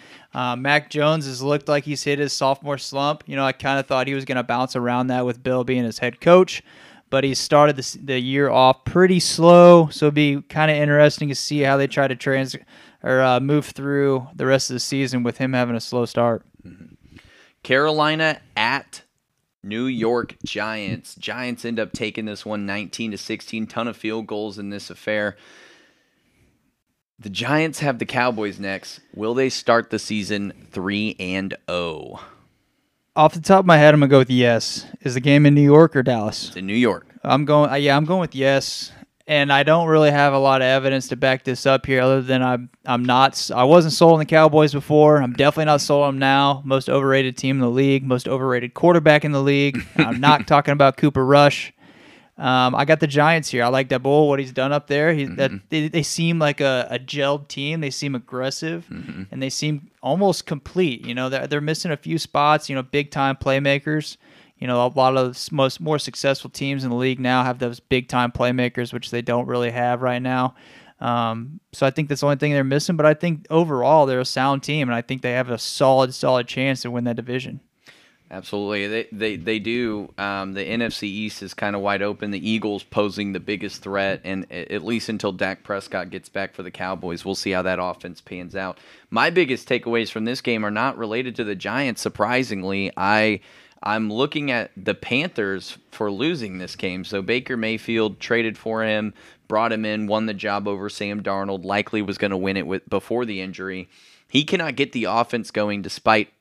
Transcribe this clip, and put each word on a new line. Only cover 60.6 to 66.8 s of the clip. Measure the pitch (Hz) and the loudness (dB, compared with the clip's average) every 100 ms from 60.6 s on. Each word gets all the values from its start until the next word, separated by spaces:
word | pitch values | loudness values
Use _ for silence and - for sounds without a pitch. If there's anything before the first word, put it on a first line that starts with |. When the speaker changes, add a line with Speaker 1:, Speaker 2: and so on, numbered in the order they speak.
| - 180 175 117 | -6 -2 -2 -2
Speaker 1:
You | - 123 | -8 -6
know, | 131 | -4
they're, | 131 135 | -4 -4
they're | 147 | -4
missing | 147 151 180 | -4 -4 -4
a | 143 | -6
few | 156 160 | -4 -6
spots, | - 143 147 151 - | -4 0 2 2 -2
you | 135 | -8
know, | |
big-time | 127 143 143 151 135 131 | -4 -4 -4 -2 -2 -2
playmakers. | 139 135 143 139 151 151 - - _ _ _ - | -2 0 0 -2 -2 -4 -6 -12 _ _ _ -10
You | 123 | -4
know, | 123 123 | 0 0
a | |
lot | 131 131 131 | 2 2 4
of | 127 | 0
the | |
s-, | 127 - | -4 -6
most, | 147 135 - | 0 0 0
more | 160 151 | -4 -4
successful | - - 139 135 - | -4 -4 -2 -2 -6
teams | - 139 139 | -8 -6 -4